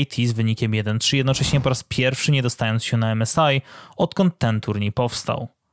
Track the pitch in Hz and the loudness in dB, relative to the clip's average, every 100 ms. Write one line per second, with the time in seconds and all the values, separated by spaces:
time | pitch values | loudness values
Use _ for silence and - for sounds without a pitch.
0 | 143 - 120 113 113 110 113 110 104 110 | 0 0 0 2 0 0 0 0 0 0
1 | - 139 131 131 135 143 131 131 - - | 0 0 0 0 2 2 0 -2 -2 0
2 | 127 135 - 143 123 - 113 113 - 117 | 0 0 0 2 0 -2 -2 -2 0 0
3 | 110 110 113 - 151 135 - - - - | 0 0 0 2 2 2 -2 -14 -14 -4
4 | 175 - 185 - 117 110 107 101 104 113 | -2 2 0 2 0 0 -2 -2 -2 -2
5 | 120 - - 117 117 - _ | -2 -2 -4 -6 -8 -14 _